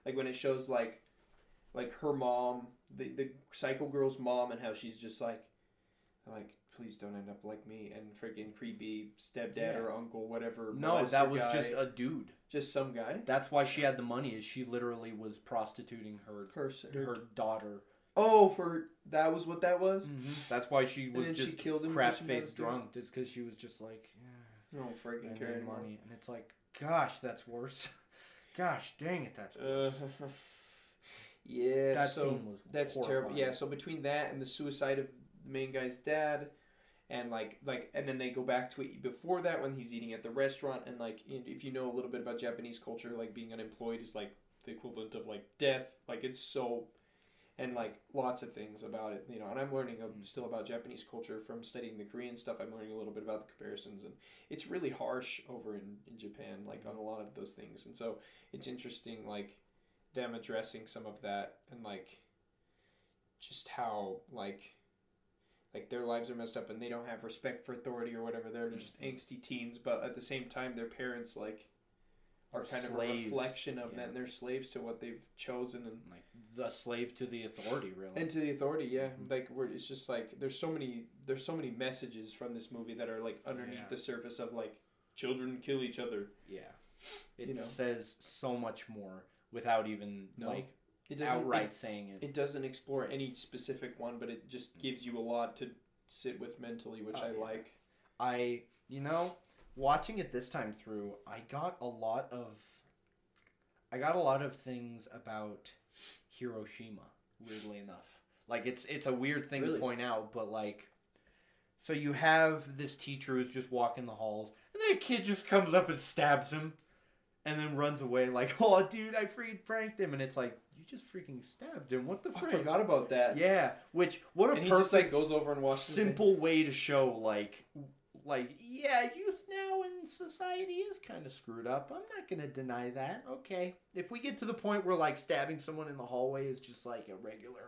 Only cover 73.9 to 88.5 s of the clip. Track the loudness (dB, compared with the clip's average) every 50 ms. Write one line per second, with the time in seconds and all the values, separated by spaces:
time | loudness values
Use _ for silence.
73.9 | -8 -8 -8 -6 -6 -6 -6 -6 -8 -8 -6 -4 -4 -4 -4 -6 -8 -8 -6 -6
74.9 | -6 -8 -8 -10 -10 -12 -14 _ _ -12 -8 -6 -4 -2 -4 -4 -6 -10 -10 -10
75.9 | -12 -12 -14 -18 -20 -20 -20 _ -20 -20 -20 -16 -8 -6 -4 -4 -4 -6 -4 -4
76.9 | 0 0 -2 -2 -2 -6 -6 -4 -4 -6 -6 -8 -8 -6 -2 -2 -2 -2 -2 -4
77.9 | -8 -10 -10 -6 -2 -2 -2 0 0 0 0 0 0 2 2 2 2 2 0 2
78.9 | 2 0 0 0 -4 -6 -4 -2 -2 -2 -2 -4 -4 -4 -2 -2 -2 -6 -8 -8
79.9 | -8 -8 -6 -4 -4 -4 -4 -6 -8 -4 -4 -4 -2 -2 -2 -2 -2 -2 -2 -4
80.9 | -6 -6 -10 -12 -18 -14 -4 -4 -2 -2 -2 -4 -4 -2 -2 -4 -4 -2 -4 -4
81.9 | -4 -4 -8 -8 -10 -10 -12 -12 -12 -10 -8 -6 -6 -8 -8 -8 -10 -10 -8 -8
82.9 | -6 -6 -4 -4 -4 -4 -4 -6 -6 -6 -8 -8 -6 -6 -6 -8 -8 -10 -8 -8
83.9 | -8 -8 -4 -6 -6 -6 -6 -10 -8 -8 -8 -6 -6 -6 -6 -8 -8 -14 _ _
84.9 | _ _ _ _ -12 -6 -2 0 0 0 0 -4 -6 -6 -2 0 0 2 2 -2
85.9 | -2 -4 -4 -2 -2 -4 -4 -6 -10 _ -16 -12 -12 -12 -12 -14 -20 -20 -20 -20
86.9 | _ -20 -16 -14 -14 -14 -16 -18 _ -10 -8 -6 -6 -6 -6 -6 -2 0 0 0
87.9 | 0 -2 -4 -10 -14 -16 -16 -14 -12 -4 -2 -2